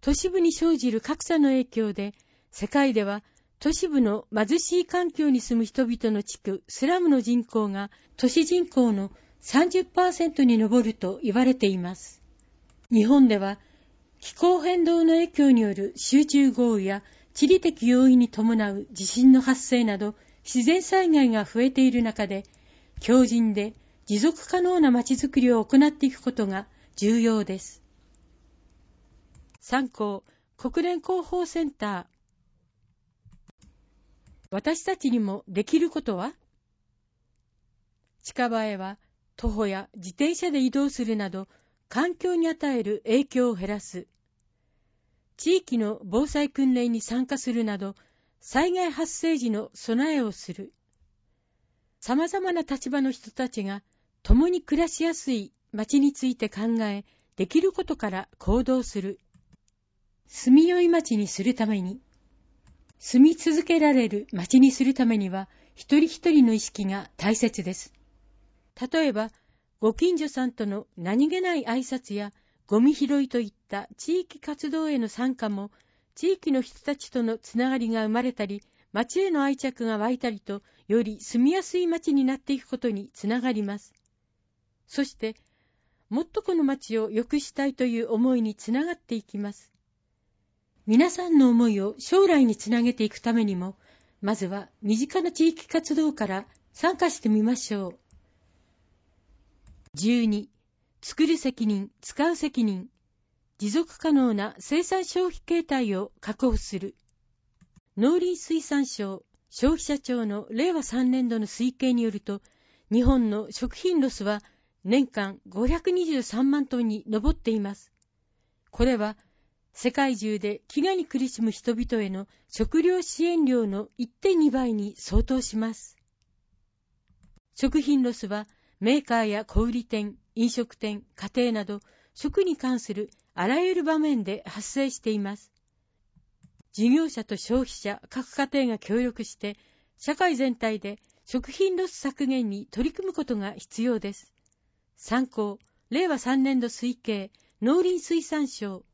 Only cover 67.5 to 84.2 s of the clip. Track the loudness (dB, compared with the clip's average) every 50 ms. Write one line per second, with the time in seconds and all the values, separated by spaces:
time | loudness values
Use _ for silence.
67.5 | -2 -4 -8 -8 -8 -10 -12 -20 _ _ _ _ _ _ _ _ _ _ _ _
68.5 | _ _ _ _ _ -10 -10 -2 0 2 2 2 0 -2 -6 -6 _ _ _ _
69.5 | _ _ _ _ _ _ 0 0 2 2 2 2 2 0 -2 -4 -4 -2 -4 -4
70.5 | -4 -4 -6 -6 -4 -6 -8 _ _ -8 -4 -2 2 2 2 2 2 -2 -2 -2
71.5 | -2 -4 -4 -4 -4 -4 -4 -4 -8 -8 _ -8 -8 -8 -8 -10 _ _ _ _
72.5 | _ _ _ _ 2 4 4 4 4 2 0 0 2 0 0 0 -2 -4 -4 -4
73.5 | _ _ _ _ -10 -10 -10 -12 -18 _ -6 -4 -4 -4 -4 _ -14 -16 -12 -12
74.5 | -10 -8 -8 -6 -4 -4 -2 -2 -2 -2 -2 -4 -4 -4 -4 -4 -4 -4 -6 -6
75.5 | -6 -6 -10 -12 _ _ _ _ _ _ _ _ _ -4 0 0 0 0 0 -2
76.5 | 0 0 -2 -4 -10 -12 _ -6 -6 -6 -8 -8 -6 -4 -2 -2 -4 -6 _ -6
77.5 | -4 -2 0 0 0 -2 -2 -2 -2 -2 -2 0 -2 0 -2 -2 -4 -4 -6 -6
78.5 | -6 -10 _ _ _ _ _ _ _ -4 -4 -2 -2 -2 0 0 0 0 0 0
79.5 | -2 -2 -4 -8 -6 -4 -4 -4 -2 -2 -2 -2 -4 -2 -4 -6 -6 -8 _ -12
80.5 | -12 -12 _ _ _ _ _ _ 0 0 0 0 -6 -12 -14 -4 0 2 4 4
81.5 | 4 2 -2 -2 -2 -2 0 0 -2 -2 0 0 2 2 2 2 0 -2 _ -6
82.5 | -6 -6 -4 _ -10 -4 -2 -2 -4 -4 -8 -12 _ -8 -4 -2 -2 0 0 -2
83.5 | -2 -2 -4 -6 -6 -10 -12 -18 _ _ _ _ _ _